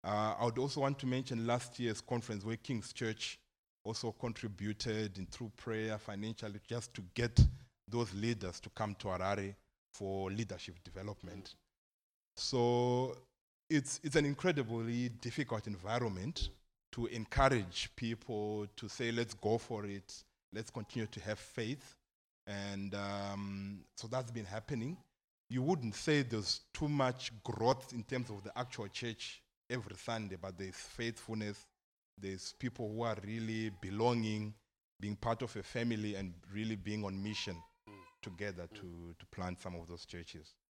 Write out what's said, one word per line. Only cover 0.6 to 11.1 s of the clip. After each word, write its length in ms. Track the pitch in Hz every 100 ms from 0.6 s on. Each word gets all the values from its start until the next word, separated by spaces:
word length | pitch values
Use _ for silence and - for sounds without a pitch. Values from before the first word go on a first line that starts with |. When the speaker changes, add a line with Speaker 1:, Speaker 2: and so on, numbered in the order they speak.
| 139 147
Speaker 1:
want 160 | 135 139
to 60 | 131
mention 400 | 127 131 120 117
last 340 | 120 - -
year's 220 | 120 104
conference 420 | - 120 110 107
where 120 | 104 113
King's 340 | - 120 98
Church 460 | - 113 110 - - _ _ _ _ 104
also 260 | 110 117
contributed 1080 | - 120 110 110 95 101 104 120 110 107 95
in, 80 | 92
through 240 | - 113 -
prayer, 440 | - 110 110 107
financially, 600 | - 101 110 110 110 101 -
just 280 | 117 - -
to 80 | 90
get 260 | - 117 - - - - _ -
those 240 | 117 120 95
leaders 440 | 113 113 92 -
to 100 | -
come 240 | - 104 98
to 140 | 104
Harare 440 | 90 95 101 98 101 _ _ _
for 380 | - 98 98 95
leadership 440 | 98 107 92 - 87
development. 680 | 87 92 101